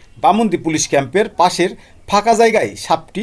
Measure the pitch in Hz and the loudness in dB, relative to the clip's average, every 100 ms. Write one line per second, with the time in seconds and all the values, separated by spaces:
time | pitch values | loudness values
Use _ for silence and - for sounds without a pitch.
0 | - - 156 208 220 - 156 151 - 143 | -20 -2 0 2 0 -2 -2 -4 0 -2
1 | 131 185 214 - 175 180 180 226 - - | -2 -2 -2 0 0 0 -4 -6 -20 -20
2 | - 202 214 220 226 220 113 - - 165 | -4 -2 2 4 4 2 -2 -6 -4 -4
3 | - 185 | -4 -10